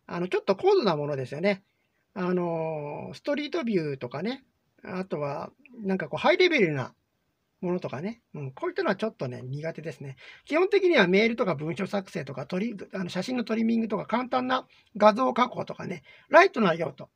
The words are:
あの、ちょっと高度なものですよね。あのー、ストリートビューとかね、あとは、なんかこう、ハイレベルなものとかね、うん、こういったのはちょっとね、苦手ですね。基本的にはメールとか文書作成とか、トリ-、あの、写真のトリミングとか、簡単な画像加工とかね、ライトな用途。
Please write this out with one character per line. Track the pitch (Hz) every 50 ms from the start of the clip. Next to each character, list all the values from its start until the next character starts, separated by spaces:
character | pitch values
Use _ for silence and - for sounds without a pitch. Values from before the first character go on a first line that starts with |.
| _
あ | - 180 170
の、 | 180 180
ち | -
ょ | 415
っ | -
と | - 190
高 | 190 - 381 427
度 | 381 254
な | 185 160
も | 147 147
の | 143 147
で | 135 127
す | 123 139
よ | 151
ね。 | 180 208 196 190 _ _ _ _ _ _ _ _ _ _ -
あ | 202 180 180
の | 185 180 175 170 165 160 160 160 160 151 147 147 147 - - -
ー、 | -
ス | -
ト | - 294 285
リ | 294 294
ー | 285
ト | - 349 277
ビ | 233 208 170
ュ | 156 147 139
ー |
と | 135 127 120
か | - 147
ね、 | 180 226 269 262 _ _ _ _ _ _ _ _ -
あ | - 190 185 190
と | - 180 147
は、 | 147 143 143 160 - - - _ _ - 247 247
な | 208 190 190
ん | 185
か | 165 147
こ | -
う、 | -
ハ | - 277 349
イ |
レ | 359 370 359
ベ | 330 262
ル | 196 160
な | 147 135 123 - - _ _ _ _ _ _ _ _ _ _ _ _ _
も | 190 175
の | 180 180
と | 180 127
か | - 127
ね、 | 165 208 233 - _ _ -
う | 151
ん、 | 139 131
こ | 135 - -
う | 359
い |
っ | -
た | 403
の | 349 320
は | 196
ち | 202 220
ょ | 220
っ | 214
と | - 151
ね、 | 127 123 117
苦 | 123 127 135 147 156 160
手 | 165 -
で | 151 170
す | 143 -
ね。 | 147 139 135 - - - - - _
基 | - 285
本 | 320 381 415
的 | 415 381 392 349
に | 330
は | 247 190
メ | 170 185 202 226
ー | 226
ル | 240
と | 247 254
か | 190 156
文 | 135 151 160 175
書 | - 190
作 | - - 196 190 -
成 | - 170 143
と | 139 135
か、 | 131 143
ト | - 180 180
リ-、 | 214 240 214 190 - -
あ | - 190 190
の、 | 175
写 | - 180
真 | 185 - 254 247
の | 226
ト | - 220
リ | 226 226
ミ | 226 233 226
ン |
グ | 226 214
と | 220
か、 | 175 -
簡 | - 220 240 254 240
単 | - 254 254 254
な | 262 254 - _ _ _ _ _ -
画 | 202 208 214 208
像 | 233 262 254
加 | - - - -
工 | - - -
と | - -
か | - -
ね、 | - 185 156 - - - - _ -
ラ | - 330 392
イ | 381
ト | - 262
な | 214 175 160
用 | 165 165 143
途。 | - - - - _